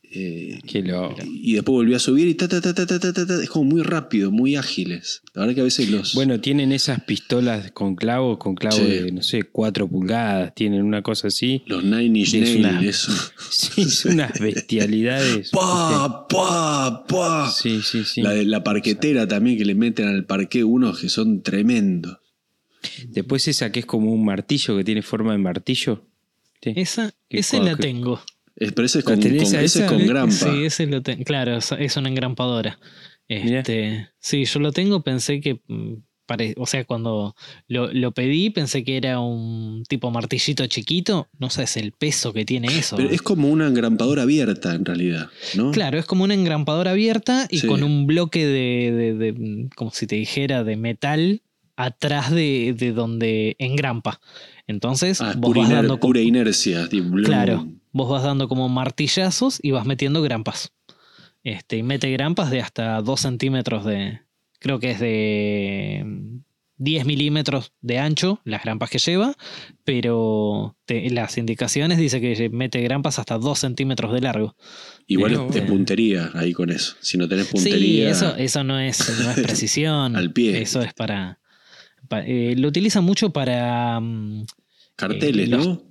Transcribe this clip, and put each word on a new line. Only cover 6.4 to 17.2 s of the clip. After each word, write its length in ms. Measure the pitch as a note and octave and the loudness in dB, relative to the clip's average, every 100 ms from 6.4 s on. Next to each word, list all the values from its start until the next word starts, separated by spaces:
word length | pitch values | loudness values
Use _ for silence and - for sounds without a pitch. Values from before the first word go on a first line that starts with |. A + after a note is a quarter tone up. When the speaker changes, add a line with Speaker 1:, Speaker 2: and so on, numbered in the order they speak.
Speaker 2:
tienen 320 | C3+ C#3+ C3+ | 2 2 2
esas 300 | C3+ - A#2+ | 2 0 -2
pistolas 680 | - G#2 - A#2+ B2 A2 F#2 | -2 -6 0 0 2 -2 -6
con 220 | - G2 | -4 -4
clavos, 440 | F2+ A2+ B2 C3 A2 | -2 -2 0 0 -2
con 160 | G#2 | -4
clavos 240 | F2+ G#2+ G#2+ | -2 0 2
Speaker 1:
Sí. 60 | G2+ | 2
Speaker 2:
de, 260 | F#2+ F2+ | 2 -2
no 100 | F#2 | -2
sé, 200 | - A#2+ | -2 -2
cuatro 420 | G2 - A2 G2 F#2+ | -2 -2 -2 0 -2
pulgadas, 680 | F#2 F#2 A2+ A2+ G2 F2+ | -2 0 0 0 0 -2
tienen 280 | - G#2+ G2 | -2 0 2
una 200 | G2+ G#2+ | 2 0
cosa 260 | G2+ A2 G#2 | -2 -2 -2
así. 340 | - B2 C3 - | 0 0 -2 -2
Speaker 1:
Los 180 | F#2 | -2
Nine 340 | F#2+ A2+ A#2+ A2 | 2 2 4 4
Inch 140 | F2+ | 4
Speaker 2:
Es 60 | A2 | 4
Speaker 1:
Nails, 160 | A#2 A2+ | 4 4
Speaker 2:
una 260 | G2+ F2+ G2 | 4 4 2
Speaker 1:
eso. 240 | G2 - F#2+ - | 0 -2 -2 -4
Speaker 2:
<laughs> 180 | - - | -12 -4
Sí, 340 | - - - | -2 0 2
son 280 | E3+ - F#3 | 2 2 4
unas 240 | E3+ B2+ - | 2 2 -2
bestialidades, 1080 | G#2+ G#2+ - A2 G#2 G#2+ A#2 C3+ C3+ A2 G2 | -2 -2 -2 0 2 2 2 2 2 0 0
Speaker 1:
<laughs> 20 | |
Pa, 540 | F#3 F#3 F3+ E3 D3+ C#3 | 0 2 2 2 2 0
Speaker 2:
¿viste? 260 | A#2 - F#3 | -4 -2 0
Speaker 1:
pa, 680 | F#3 E3+ D#3 D3 C3 A2+ - | 2 2 2 2 0 -4 -2
pa. 440 | F3+ | 0